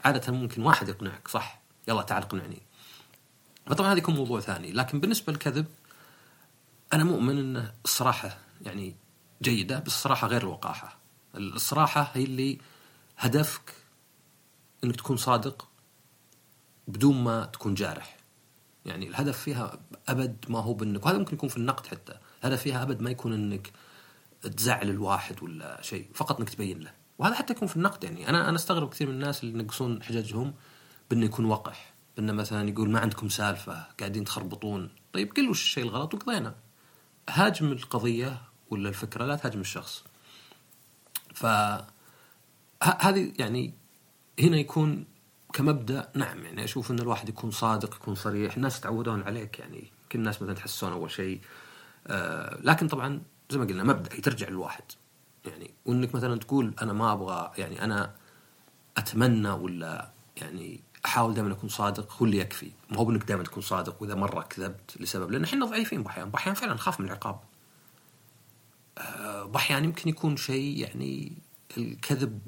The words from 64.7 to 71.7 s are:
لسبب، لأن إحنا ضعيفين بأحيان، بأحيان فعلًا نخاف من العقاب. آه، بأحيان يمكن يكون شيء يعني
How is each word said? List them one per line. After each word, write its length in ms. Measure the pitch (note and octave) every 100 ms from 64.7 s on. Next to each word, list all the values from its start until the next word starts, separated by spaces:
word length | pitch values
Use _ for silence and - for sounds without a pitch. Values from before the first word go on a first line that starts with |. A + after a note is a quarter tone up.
| F#2+ - -
لسبب، 320 | E2+ F#2+ F2+
لأن 120 | C3
إحنا 220 | D#3+ C#4 A#3
ضعيفين 380 | A3 A3 -
بأحيان، 260 | - - G2+
بأحيان 260 | - F#3 G3
فعلًا 180 | A3
نخاف 260 | A#2 - -
من 60 | F#2+
العقاب. 340 | G2 G#2+ G2 - _ _ _ - - _ _ _ _ _ _ _ _ _ -
آه، 460 | - - G#2 G2+
بأحيان 400 | G2+ C3+ - C#3
يمكن 260 | D#3+ E3 D#3
يكون 280 | D#3 D#3+ C3+
شيء 400 | - C3+ C#3+ C#3
يعني 600 | A#2 B2 C3+ C3+ D3 - - - -